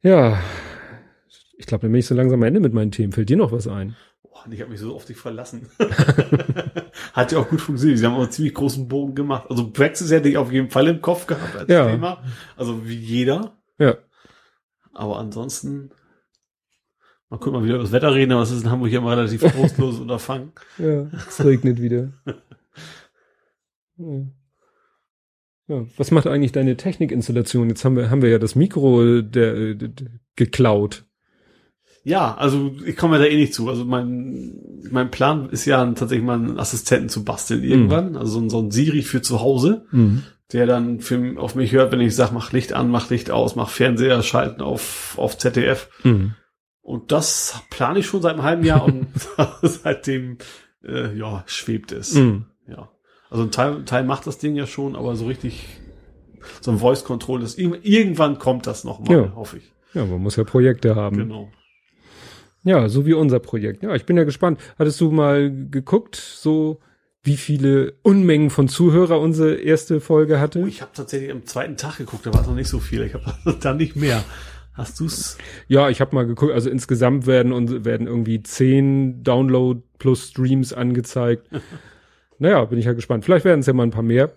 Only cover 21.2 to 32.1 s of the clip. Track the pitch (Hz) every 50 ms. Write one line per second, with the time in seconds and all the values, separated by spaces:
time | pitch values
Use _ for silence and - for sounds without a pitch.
21.2 | - - - - 147 143 135 117 - 131 120 120 120 120 123 120 127 135 135 _
22.2 | _ 143 - - _ _ - _ _ _ _ - 160 - - - _ _ _ _
23.2 | _ _ _ _ _ _ _ _ _ _ _ _ _ _ _ 175 170 160 143 135
24.2 | 139 135 135 _ _ _ _ _ _ _ _ _ _ _ _ _ _ _ _ _
25.2 | _ _ _ _ _ _ _ _ _ - 151 131 113 117 _ - 139 - 165 156
26.2 | 135 131 139 143 143 120 131 143 135 131 127 131 - 190 175 - 170 - - 123
27.2 | 113 - 120 123 117 - - 123 117 117 110 - - 131 131 123 120 113 131 143
28.2 | 127 117 117 110 113 107 - 123 165 - - 165 139 131 123 120 120 120 120 120
29.2 | 110 107 113 127 113 110 110 107 110 110 107 104 120 113 113 - 131 120 117 117
30.2 | _ _ _ - 123 - - - 127 113 107 101 104 104 - - _ _ _ _
31.2 | _ _ _ _ _ _ _ _ _ _ _ _ _ _ _ _ _ 135